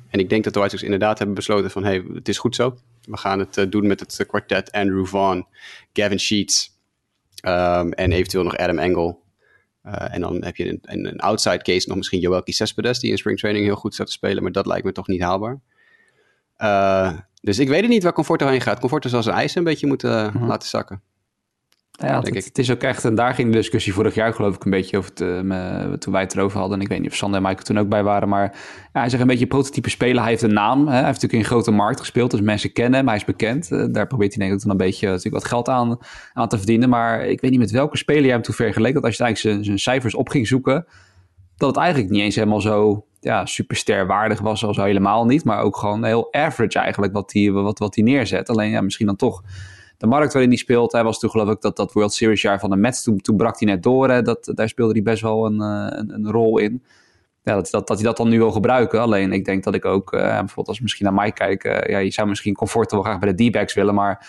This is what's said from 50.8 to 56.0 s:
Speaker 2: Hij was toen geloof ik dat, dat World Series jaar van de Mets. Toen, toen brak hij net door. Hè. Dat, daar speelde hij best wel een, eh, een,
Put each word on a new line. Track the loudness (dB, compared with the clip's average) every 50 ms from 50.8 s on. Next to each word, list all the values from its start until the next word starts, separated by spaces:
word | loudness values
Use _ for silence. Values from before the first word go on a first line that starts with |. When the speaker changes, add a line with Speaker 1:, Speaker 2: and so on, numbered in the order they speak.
| 4 4 2
Speaker 2:
Hij | 2 2
was | 2 0 0
toen | -2 -2
geloof | 0 0 0 0
ik | 0 0
dat, | -2 -2 -2
dat | -2 -4 -2 2
World | 2 2 2 2
Series | 2 2 2 4 4 2
jaar | 2 0 0
van | 0 0
de | 2
Mets. | 2 2 2 0 0 0
Toen, | 0 0 0
toen | 0 0 2
brak | 2 2 0 0 0
hij | 0 2
net | 2 2 2
door. | 2 4 4 4 4
Hè. | 4 4 2
Dat, | 2 0 -2 -4 -6 -4
daar | -2 -2 -2
speelde | 0 0 0 2 2
hij | 2 2
best | 2 0 0 0
wel | 0 0 0 0
een, | 0 0 0
eh, | -2 -2 -4 -4 -4 -6 -6
een, | -8